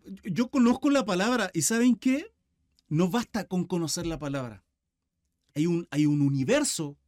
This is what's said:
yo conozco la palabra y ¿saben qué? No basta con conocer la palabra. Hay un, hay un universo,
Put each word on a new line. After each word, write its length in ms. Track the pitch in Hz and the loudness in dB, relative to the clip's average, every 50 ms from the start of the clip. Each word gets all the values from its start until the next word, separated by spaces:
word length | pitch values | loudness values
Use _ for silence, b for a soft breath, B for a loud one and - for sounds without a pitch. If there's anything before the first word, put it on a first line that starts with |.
| _ - 196 - - | _ -18 -18 -12 -8
yo 240 | 208 156 226 247 247 | -6 -2 -2 -2 0
conozco 400 | - 269 233 233 233 - - 294 | 2 4 4 4 4 2 2 2
la 140 | 285 269 214 | 2 2 2
palabra 460 | 208 185 175 196 233 254 240 196 180 - | 0 0 0 0 0 0 0 -2 -2 -2
y 80 | 165 | -2
¿saben 340 | 156 - 226 233 240 254 233 | -2 0 2 4 4 4 2
qué? 360 | - - 262 262 294 381 453 _ _ _ _ _ _ _ _ _ _ _ _ | 2 0 0 0 0 -4 -10 _ _ _ _ _ _ _ _ _ _ _ _
No 200 | 151 160 180 180 | 0 0 0 2
basta 400 | 175 240 220 - - 214 - - | 0 -4 -4 -4 -6 -8 -6 -4
con 160 | 185 180 170 | -4 -4 -4
conocer 420 | - 185 170 165 143 - 180 170 | -2 -4 -4 -4 -4 -6 -6 -6
la 120 | 170 160 143 | -6 -8 -6
palabra. 440 | 147 143 139 139 127 117 104 95 _ _ _ _ _ _ _ _ _ _ _ _ _ _ _ _ _ _ _ | -8 -6 -6 -6 -8 -8 -12 -18 _ _ _ _ _ _ _ _ _ _ _ _ _ _ _ _ _ _ _
Hay 120 | 147 160 | -2 0
un, 220 | 175 170 170 170 - | 0 0 -2 -4 -4
hay 160 | 139 147 151 | 0 2 2
un 140 | 147 147 147 | 2 4 2
universo, 760 | 143 139 143 135 131 156 247 302 285 - - - 156 143 143 - _ | 2 2 2 0 0 2 2 2 0 -2 -4 -6 -8 -8 -10 -16 _